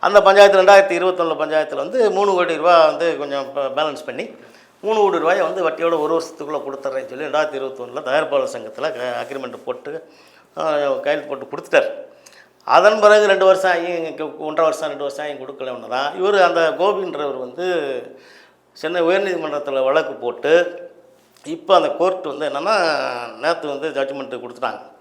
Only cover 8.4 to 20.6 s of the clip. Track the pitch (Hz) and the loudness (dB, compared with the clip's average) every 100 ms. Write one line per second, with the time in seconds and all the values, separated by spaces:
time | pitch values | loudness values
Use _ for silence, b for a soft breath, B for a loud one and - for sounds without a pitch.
8.4 | 123 123 110 113 147 120 123 120 123 135 | -2 -6 -12 -8 -8 -6 -8 -6 -8 -10
9.4 | 127 113 - 123 - 156 - b b b | -12 -12 -10 -10 -10 -14 -16 b b b
10.4 | b - 160 151 143 131 143 151 - 135 | b -6 -2 0 -2 -2 -2 -4 -4 -12
11.4 | 131 143 - 147 - - - b b b | -10 -14 0 2 2 -6 -16 b b b
12.4 | b _ - 156 196 214 208 214 208 190 | b _ 4 6 6 6 6 6 6 4
13.4 | 190 185 190 170 170 170 160 151 160 - | 6 4 2 0 -2 -4 -6 -8 -10 -8
14.4 | 156 156 160 - 156 143 143 135 147 135 | -6 0 0 0 -8 -6 -8 -8 -10 -10
15.4 | 131 135 131 120 110 123 143 - 185 202 | -14 -12 -10 -10 -8 -4 -4 -2 0 4
16.4 | 175 170 160 139 190 370 185 143 147 131 | 4 4 0 2 0 0 -4 -6 -6 -6
17.4 | 127 123 180 175 143 127 117 - B B | -10 -8 -4 -4 -4 -8 -10 -20 B B
18.4 | B B _ - 156 175 165 190 196 175 | B B _ -12 -6 -2 2 2 0 -4
19.4 | 156 147 147 135 131 147 - - 120 - | -6 -8 -6 -2 0 0 -2 -6 -8 -4
20.4 | 143 165 | 2 2